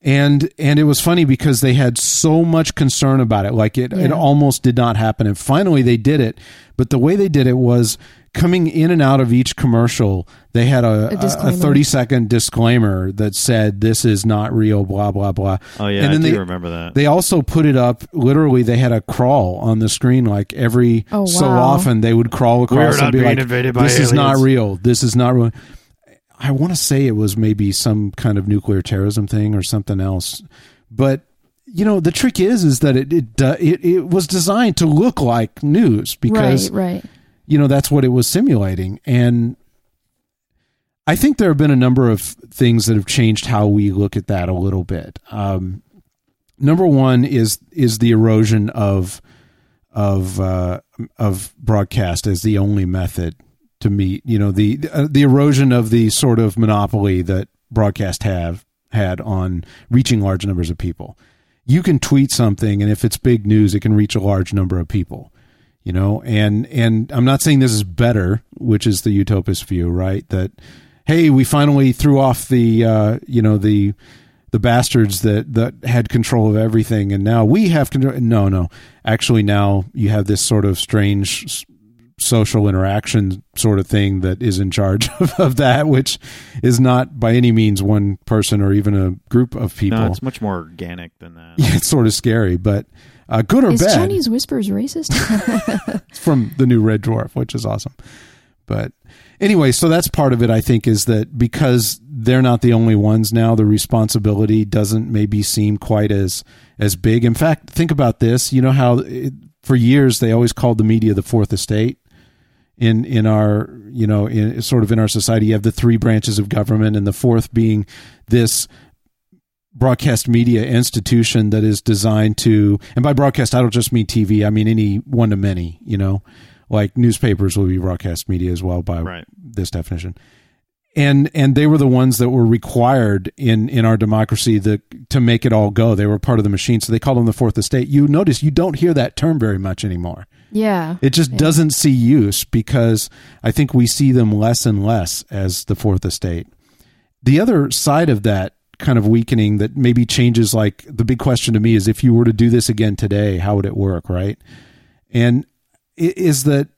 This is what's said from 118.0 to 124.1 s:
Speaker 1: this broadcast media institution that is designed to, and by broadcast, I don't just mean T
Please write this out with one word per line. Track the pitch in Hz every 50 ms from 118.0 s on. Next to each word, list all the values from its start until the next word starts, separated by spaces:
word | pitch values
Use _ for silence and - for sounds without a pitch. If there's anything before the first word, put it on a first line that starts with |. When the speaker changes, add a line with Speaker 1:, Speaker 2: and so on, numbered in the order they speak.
| - - - _ _ -
Speaker 1:
this | 110 120 117 110 - - - - _ - - _ _ _ _ _ _ _ _ _ _ _ _ _ _ _ _ _
broadcast | _ 117 120 131 123 - - 147 117 110 -
media | 127 117 117 120 120 120 110 110
institution | 131 123 117 127 - - 113 101 - 123 117 113 - - 120 107 104
that | 107 107
is | 107 107 104 98
designed | _ - 110 98 101 113 107 107 107 110 107 -
to, | - 117 110 107 104 101 101 101 - - -
and | 120
by | 120 147
broadcast, | 147 135 143 135 - - 127 - -
I | 127
don't | 127 117
just | 104 120 113 -
mean | - 117 107
T | -